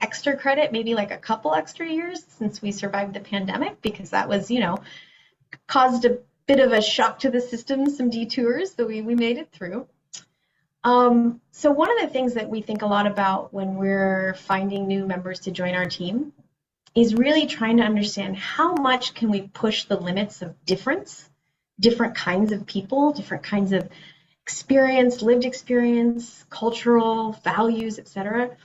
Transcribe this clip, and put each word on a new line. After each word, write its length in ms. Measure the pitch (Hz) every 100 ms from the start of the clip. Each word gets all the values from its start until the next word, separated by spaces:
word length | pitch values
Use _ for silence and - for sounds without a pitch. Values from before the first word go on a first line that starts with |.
extra 340 | 214 - 285 277
credit, 380 | 269 277 302
maybe, 220 | 226 226 226
like, 160 | 202
a 60 | -
couple 360 | - 220 302
extra 340 | 311 - - 330
years 380 | 320 339 359 -
since 340 | - 214 -
we 100 | 208
survived 420 | 196 196 202 202
the 80 | 202
pandemic, 600 | - 202 190 202 370 -
because 280 | 214 - 190
that 180 | 196 -
was, 240 | 202 -
you 80 | 247
know, 200 | 180 190 - - - _ _ _ _ - -
caused 360 | 269 254 240
a 140 | 233 - - _ -
bit 140 | 277
of 140 | 247
a 80 | 220
shock 380 | 214 - 226 -
to 100 | 269
the 100 | 240
system, 500 | 247 233 - 269 277
some 200 | 285 247
detours, 640 | 226 226 - 233 269 381 -
so 100 | 220
we, 160 | 220
we 140 | 214 240
made 220 | 233 247
it 120 | 320
through. 360 | - 180 208 277 _ _ - - _ _ _ _ _
Um, 580 | 233 247 247 233 233 - _
so 200 | - 294
one 200 | 285 370
of 100 | 466
the 100 | 330
things 220 | 254 254
that 160 | 226 214
we 120 | 220
think 200 | 214 208
a 60 | 208
lot 180 | 202 202
about 480 | 202 196 185 -
when 220 | 196 190 190
we're 580 | 196 196 190 190 190
finding 540 | 190 - 190 196 196 196
new 180 | 196 190
members 360 | 185 185 180
to 100 | 190
join 240 | 180 180 180
our 100 | 180
team 480 | - 175 233 302 - _ _ _ _ _ 233
is 180 | 233 226
really 300 | 269 311 302
trying 320 | - 226 233
to 60 |
understand 520 | 214 208 208 - 190 190
how 380 | - - 330
much 400 | 339 262 254 -
can 160 | - 220
we 120 | 202
push 440 | 196 - 220 208 -
the 100 | 190
limits 460 | 175 190 202 -
of 240 | 170 - -
difference, 640 | 185 262 349 - - - _ _ _ _ -
different 360 | 226 233 226 -
kinds 360 | - 180 214
of 140 | 202 -
people, 480 | 196 190 269 294
different 300 | 285 - 180
kinds 280 | - 208 196
of 160 | 190 170 - - _ _ _
experience, 800 | - - - 269 262 262 247 240
lived 240 | 214 247 254
experience, 1000 | - - 247 240 240 233 233 - - _
cultural 840 | - 226 233 240 233 226 226 220 214
values, 560 | - 202 226 226 226 208
et 80 | -
cetera. 420 | 196 196 233 247 -